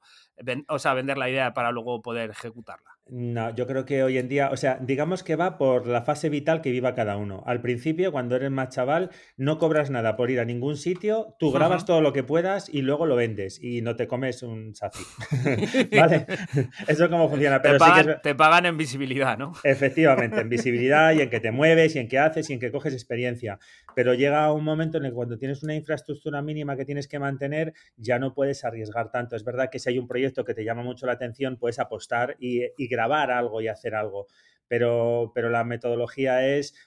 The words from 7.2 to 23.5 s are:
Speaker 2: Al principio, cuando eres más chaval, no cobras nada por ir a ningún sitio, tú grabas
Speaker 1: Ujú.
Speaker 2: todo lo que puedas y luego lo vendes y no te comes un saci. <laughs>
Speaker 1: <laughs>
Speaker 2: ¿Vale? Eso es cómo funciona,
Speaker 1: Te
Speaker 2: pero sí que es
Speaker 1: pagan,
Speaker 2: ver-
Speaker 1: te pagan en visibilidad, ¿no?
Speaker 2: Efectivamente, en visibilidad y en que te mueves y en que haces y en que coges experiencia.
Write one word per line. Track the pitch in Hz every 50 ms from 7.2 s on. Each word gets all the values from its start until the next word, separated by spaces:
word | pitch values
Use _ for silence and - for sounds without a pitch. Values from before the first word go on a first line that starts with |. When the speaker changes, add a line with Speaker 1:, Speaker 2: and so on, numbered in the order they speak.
| 104 101 98 95 -
Speaker 2:
Al | 123 123 120
principio, | 120 127 123 117 - 156 160 170 185 185 147
cuando | 131 123 120 123
eres | 127 135 139
más | 135 135 131 127
chaval, | - 135 123 131 151 170 185 180 - - - _ _
no | - 135 143 156 156
cobras | 165 156 156 151 147 139
nada | 135 120 113 110 107
por | 123 123 120
ir | 131 123
a | 117
ningún | 117 120 120 123 143 151
sitio, | - - 170 185 180 - 208 214 226 214 - -
tú | - 165 147
grabas | 127 139 156 170 185 170 165
Speaker 1:
Ujú. |
Speaker 2:
todo | - 170 160
lo | 156 143 123
que | 139 123
puedas | 120 147 170 175 185 196 196 - - 151
y | 143
luego | 131 131 143 147 165
lo | 160 127
vendes | 120 120 117 107 101 98 95 98 -
y | - 123 120 120
no | 113 117 113
te | 117 120
comes | - 127 123 135 127 120 -
un | 127 117 113 110 110 110 101
saci. | - 104 101 - - 95 - - - 113 -
<laughs> | 147 123 127 147 127 - 208 202 - 262 - -
Speaker 1:
<laughs> |
Speaker 2:
¿Vale? | 214 214 160 160 175 147 - - 190 - 185 - - 143 123 - - - -
Eso | - 151 151 175
es | 160
cómo | 170 170 160 147
funciona, | 147 135 147 143 139 131
Speaker 1:
Te | - 147
Speaker 2:
pero | 143 -
sí | 165
que | 165
es |
Speaker 1:
pagan, | 180 185 -
Speaker 2:
ver- | 156 147 -
Speaker 1:
te | - 147 139
pagan | 123 156 156 165 175 180
en | 175 165
visibilidad, | 151 160 127 123 135 143 131 127 139 135 127 110
¿no? | 104 139 156 170 - -
Speaker 2:
Efectivamente, | 143 131 131 139 131 - 165 160 147 131 - 120 110 110 113
en | 110
visibilidad | 113 120 117 117 131 120 120 123 131 147 151 160 160 160
y | 156
en | 139 117
que | 120 110
te | 113 113
mueves | 113 131 151 160 165 165 160 156 160
y | 139
en | 117
que | 110 131 131
haces | 147 156 160 160 151 -
y | 139
en | 120
que | 123 117
coges | 123 139 143 156 135
experiencia. | 123 - - 120 120 123 123 120 117 120 104